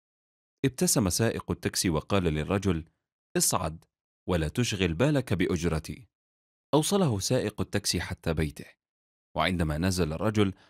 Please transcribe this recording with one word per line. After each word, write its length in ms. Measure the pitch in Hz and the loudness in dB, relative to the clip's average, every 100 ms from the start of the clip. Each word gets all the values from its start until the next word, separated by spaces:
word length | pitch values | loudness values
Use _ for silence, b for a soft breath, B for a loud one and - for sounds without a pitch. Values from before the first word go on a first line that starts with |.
| _ _ _ _ _ _ | _ _ _ _ _ _
ابتسم 440 | 135 - 180 135 92 | -4 0 2 4 2
سائق 420 | - 113 - - | 2 0 0 -4
التاكسي 400 | 85 101 - 98 | -4 -2 0 0
وقال 320 | 78 - 101 | 0 0 0
للرجل: 640 | 85 76 76 98 95 82 - _ _ _ _ 180 | 2 0 -2 0 0 -2 -6 _ _ _ _ -2
"اصعد 480 | - - - - - _ _ _ - | 0 0 -4 -8 -16 _ _ _ -2
ولا 200 | 87 78 | 0 0
تشغل 460 | - 120 98 90 | -2 -2 0 0
بالك 400 | 80 143 143 - | 2 2 0 -2
بأجرتي." 760 | 90 90 85 85 78 - - - _ _ _ _ _ _ | -2 0 0 0 -2 -6 -14 -18 _ _ _ _ _ _
أوصله 440 | 151 151 202 156 98 | 0 2 2 2 0
سائق 420 | - 127 101 - | 0 0 0 -4
التاكسي 400 | - 101 - 90 | -4 -2 -2 -4
حتى 340 | - 87 85 | -6 -6 -4
بيته، 320 | 80 78 - - _ _ _ _ _ _ 82 | -2 -2 -4 -16 _ _ _ _ _ _ -2
وعندما 420 | 82 87 78 76 | 0 2 0 0
نزل 340 | 92 90 80 | 0 0 -2
الرجل 400 | 80 107 104 98 b | 0 0 2 0 b